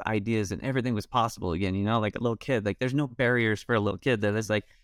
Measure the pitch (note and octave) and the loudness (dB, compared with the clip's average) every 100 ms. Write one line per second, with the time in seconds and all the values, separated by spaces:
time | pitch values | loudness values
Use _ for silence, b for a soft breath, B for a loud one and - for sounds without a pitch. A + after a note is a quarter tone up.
0 | - A2 G#2 A2 G2+ F#2 C3+ C3 B2 G#2+ | 0 -2 0 0 0 -4 -2 -2 0 -2
1 | - B2+ A2+ - F#2+ E2 F#2+ G2 G#2 A2+ | -2 0 0 -2 -2 0 0 0 0 0
2 | G#2+ - A#2+ A2 - A#2+ G2+ G2 B2+ C#3+ | 0 -2 -2 -2 -2 -2 -2 -2 -2 -2
3 | C3+ A#2+ A#2+ B2 A2+ G#2 - A2+ G#2 G2 | -2 0 2 4 2 0 0 2 2 0
4 | C#3 A2+ G#2 G#2+ G#2 G#2+ - b | 0 2 2 0 0 -2 -2 b